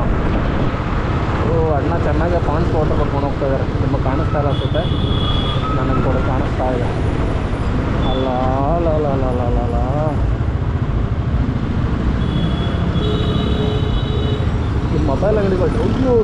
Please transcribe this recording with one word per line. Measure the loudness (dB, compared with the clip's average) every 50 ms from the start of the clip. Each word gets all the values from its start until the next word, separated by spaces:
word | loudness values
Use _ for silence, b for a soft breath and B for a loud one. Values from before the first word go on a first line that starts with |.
| 0 0 0 0 0 0 0 0 0 0 0 0 0 0 0 -2 -2 -2 -2 -2 -2 -2 -2 -2 -2 -2 -2 -2 0 0
ಓ, | 2 2 2 2 0 0
ಅಣ್ಣ | 0 0 0 0 0
ಚೆನ್ನಾಗಿ | 0 0 0 0 0 0 0 0 0
ಪಾಂಡ್ಸ್ | 0 0 0 2 2
ವಾಟರ್ | 2 2 2 2 0
ಪರ್ಕ್ | 0 0 0 0 -2
ಹೋಗ್ತಾ | -2 -2 -2 0 0
ಇದ್ದಾರೆ. | 0 0 -2 -2 -2 -2
ತುಂಬ | 0 0 0 0 0 0
ಕಾಣಿಸ್ತಾ | 0 0 0 0 0 0
ಇಲ್ಲ | 0 0 0
ಅನ್ಸುತ್ತೆ, | 0 0 0 0 0 0 0 0 0 0 0 0 0 0 0 0 0 0 0 0 -2 -2 0 0 0
ನನಗೆ | 0 0 0 0 2 2
ಕೂಡ | 0 0 0 0
ಕಾಣಿಸ್ತಾ | 0 0 -2 -2 -2 -2 0 0 0
ಇದೆ. | 0 0 -2 -2 0 0 0 0 0 -2 -2 -2 -2 -2 -2 -2 -2 -2 0 0 0 0 0 0 0 0 0
ಅಲ್ಲ, | 0 0 0 0 0 0 0 0 0 0 0 0 0
ಅಲ್ಲ, | 0 2 2 2 2
ಅಲ್ಲ, | 0 0 0
ಅಲ್ಲ, | 0 0 0
ಅಲ್ಲ, | 0 0 0 0
ಅಲ್ಲ, | 0 0 0 0
ಅಲ್ಲ. | 0 0 0 0 0 0 0 0 0 0 0 0 0 0 0 -2 -2 0 -2 -2 -2 -2 -2 -2 0 -2 0 0 -2 -2 -2 -2 0 0 0 0 0 -2 -2 -2 -2 0 0 0 0 0 0 0 0 0 0 0 0 0 0 0 0 0 -2 -2 -2 0 0 0 0 0 0 0 0 0 0 0 0 0 0 0 0 0 0 0 0 0 0 0 0 0 0 0 0 0 0 0 0 0 0 0 0 0 0 0 0 -2 -2 0 0
ಈ | 0 0 0
ಮೊಬೈಲ್ | 0 0 2 2 2 2
ಅಂಗಡಿಗಳು, | 2 0 0 2 0 0 0 0 0
ಅಯ್ಯೋ | 0 0 2 2 2 4 2